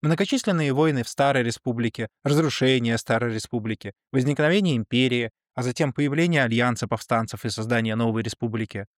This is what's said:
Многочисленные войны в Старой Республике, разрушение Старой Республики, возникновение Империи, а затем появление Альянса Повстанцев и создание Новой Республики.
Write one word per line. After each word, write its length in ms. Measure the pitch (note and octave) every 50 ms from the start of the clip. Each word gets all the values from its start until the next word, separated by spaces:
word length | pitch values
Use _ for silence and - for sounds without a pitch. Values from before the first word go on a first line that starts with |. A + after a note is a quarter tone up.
| -
Многочисленные 680 | D3+ E3 D#3 G3+ - - C4 - - F#3+ E3+ D#3 C#3+
войны 300 | C3 C3+ D#3 D#3+ D3+ C3
в 80 | A#2 -
Старой 320 | - - C#3 C#3 C#3 C3+
Республике, 680 | B2 A#2 A#2 - _ C3+ A#2+ A2+ A#2+ A#2 - - A#2 A2 _ _ _
разрушение 760 | C#3+ C#3+ D3 D#3+ D3+ B2 - C3 C3 C3 C3 A#2+ A#2 A#2 A2+
Старой 340 | - - A#2 A2+ A#2+ A#2+ A2+
Республики, 600 | A2 - - - A#2+ G#2+ A2 A2 - - G#2 G2 _ _ _
возникновение 640 | - C3 B2+ C#3 D3 - D3+ D3+ E3+ G#3 G3+ F3+ D3
Империи, 560 | A#2+ A2 _ - A#2+ B2+ C3 A#2+ B2 A#2+ A2+ _ _ _ _ _
а 80 | - A#2+
затем 300 | B2 B2 - D#3+ C#3+ B2
появление 500 | - D3 C#3+ C#3 D3+ E3+ F3 E3+ D3 C3+
Альянса 440 | A#2+ A2+ A#2 A#2+ B2 A#2+ - - G#2
Повстанцев 560 | - A2 - - B2 A2+ A2+ G#2+ - A2 -
и 60 | A#2
создание 460 | G#2 - A2 A2+ A#2+ A#2 A2+ A2+ A2
Новой 260 | A2+ A#2 A#2 A2 A2
Республики. 640 | G#2+ A2 - _ - A#2 G#2+ A2+ A2 G#2 - G2+ G2 _ _